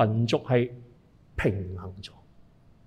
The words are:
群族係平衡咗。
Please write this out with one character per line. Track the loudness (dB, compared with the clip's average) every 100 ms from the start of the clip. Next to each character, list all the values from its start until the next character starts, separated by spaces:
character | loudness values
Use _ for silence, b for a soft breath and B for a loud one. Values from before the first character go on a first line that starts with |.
| 2
群 | 4 2
族 | 0
係 | 2 2 2 -4 -20 -20 _ -20 -14 -2
平 | -2 -2 -6 -8
衡 | -10 -14
咗。 | -18 -20 -20 -20 -20 _ -20 -20